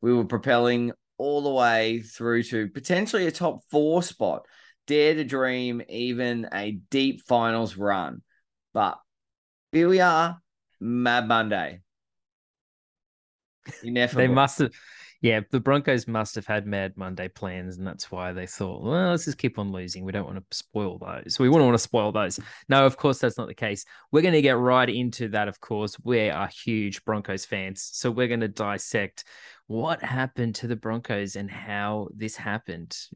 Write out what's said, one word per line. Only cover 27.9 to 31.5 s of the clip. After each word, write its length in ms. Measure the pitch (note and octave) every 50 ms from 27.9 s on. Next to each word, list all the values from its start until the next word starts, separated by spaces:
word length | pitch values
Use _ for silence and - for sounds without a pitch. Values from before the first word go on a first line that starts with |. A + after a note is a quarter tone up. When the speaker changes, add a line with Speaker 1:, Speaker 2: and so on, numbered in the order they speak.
| - - - B2
Speaker 2:
we're 160 | A2+ B2 B2+ A#2
gonna 180 | A#2+ A2+ A2+ G#2
dissect 800 | G2+ - G#2+ G2+ G2+ F#2 - - - A2 G2 F#2 _ - - _ - - - - - _ _
what 360 | - G#2+ A2+ C3 D#3+ E3 -
happened 540 | - - B2+ B2+ C3 B2+ - B2+ A#2+ A#2 G#2
to 100 | - - A#2
the 100 | A#2+ A2
Broncos 580 | - A2+ A2 A#2 - - A2 G2+ G2+ G2 -
and 160 | G2 G2+ G2